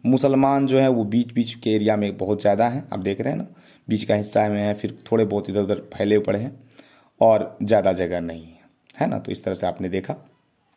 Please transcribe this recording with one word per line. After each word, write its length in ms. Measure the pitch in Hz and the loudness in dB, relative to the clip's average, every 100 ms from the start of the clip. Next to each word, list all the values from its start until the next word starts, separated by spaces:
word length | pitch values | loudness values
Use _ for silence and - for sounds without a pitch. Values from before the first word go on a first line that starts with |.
| - | 2
मुसलमान 600 | 131 143 135 135 139 135 | 2 4 2 2 2 2
जो 120 | 135 | 2
है 80 | 135 | 4
वो 160 | 120 | 2
बीच 300 | 104 113 120 | 0 0 0
बीच 200 | 120 113 | -2 -4
के 160 | - 113 | -4 -2
एरिया 280 | 107 104 107 | 2 2 0
में 200 | 101 98 | -2 -4
बहुत 240 | 95 104 | -2 0
ज़्यादा 280 | 104 101 120 | 2 2 2
हैं, 180 | 131 - | -2 -8
आप 60 | 101 | -6
देख 220 | 95 98 | -4 -4
रहे 120 | 120 | -4
हैं 40 | 151 | -6
ना, 100 | - - - - - | -8 -16 -20 -18 -4
बीच 140 | 107 | -2
का 120 | - 104 | 0 0
हिस्सा 340 | 104 - 107 | 2 0 2
में 120 | 104 | 0
है, 120 | 104 | -2
फिर 300 | 104 110 - - | -2 -6 -10 -2
थोड़े 140 | 113 104 | 0 2
बहुत 240 | 101 98 | 0 -2
इधर 100 | 101 | -2
उधर 160 | 98 - | 0 -2
फैले 440 | - - 101 104 | -6 -4 2 2
पड़े 200 | 101 101 | 2 -2
हैं 200 | 120 - - - - _ _ _ | -4 -12 -20 -20 -20 _ _ _
और 360 | 113 107 107 - | 4 4 2 -6
ज़्यादा 300 | 104 110 95 | 2 2 4
जगह 280 | 92 87 87 | 0 -2 -4
नहीं 220 | 85 82 | -6 -10
है, 160 | 82 82 _ _ _ - | -16 -20 _ _ _ -6
है 80 | - | -4
ना। 120 | 110 | -4
तो 120 | 110 | -6
इस 120 | 98 | -8
तरह 100 | - | -6
से 140 | 92 90 | -4 -4
आपने 220 | - 92 | -4 -6
देखा। 260 | 92 90 - - _ _ _ _ | -4 -6 -10 -16 _ _ _ _